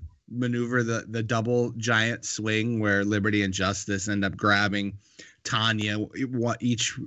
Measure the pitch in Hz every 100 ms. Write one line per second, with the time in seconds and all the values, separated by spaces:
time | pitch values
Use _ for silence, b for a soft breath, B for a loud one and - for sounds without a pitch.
0 | - - - 120 123 120 120 123 113 113
1 | - 113 110 117 113 123 120 117 113 110
2 | 113 117 - - 107 110 113 117 104 101
3 | 101 104 104 104 98 92 95 98 - 98
4 | 98 101 98 - 104 101 104 101 98 101
5 | B B B B - 113 113 107 107 107
6 | 107 - 127 127 117 107 123 117 - -